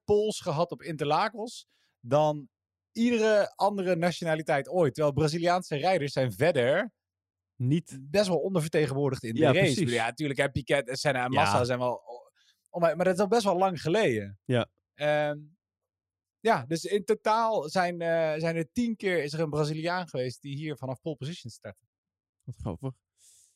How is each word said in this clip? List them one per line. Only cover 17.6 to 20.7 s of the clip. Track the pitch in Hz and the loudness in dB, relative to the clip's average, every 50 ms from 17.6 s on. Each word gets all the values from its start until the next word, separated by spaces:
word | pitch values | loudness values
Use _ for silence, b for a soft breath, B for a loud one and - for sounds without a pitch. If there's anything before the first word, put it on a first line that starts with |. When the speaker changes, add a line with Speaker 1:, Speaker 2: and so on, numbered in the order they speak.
| 139 160 | -2 -2
Speaker 1:
zijn, | - 190 175 180 175 170 | 0 0 0 0 -2 -2
eh, | 170 170 165 165 160 156 151 156 | -2 0 0 2 0 0 0 -2
zijn | 165 165 165 | -2 -2 -2
er | 165 160 - | -2 -4 -4
tien | - 247 240 233 220 | -4 -4 -2 -2 -4
keer | - 208 190 180 160 | -2 -2 0 0 0
is | 139 147 | 0 -2
er | 151 160 | -2 -2
een | 165 151 | -2 -2
Braziliaan | 147 151 151 147 156 160 156 170 180 185 175 - | 0 0 0 0 -2 -4 -4 -4 -2 -4 -4 -4
geweest | - 135 127 127 120 - | -4 -4 -4 -4 -6 -10
die | - 143 139 | -12 -12 -10
hier | 143 160 156 | -8 -8 -8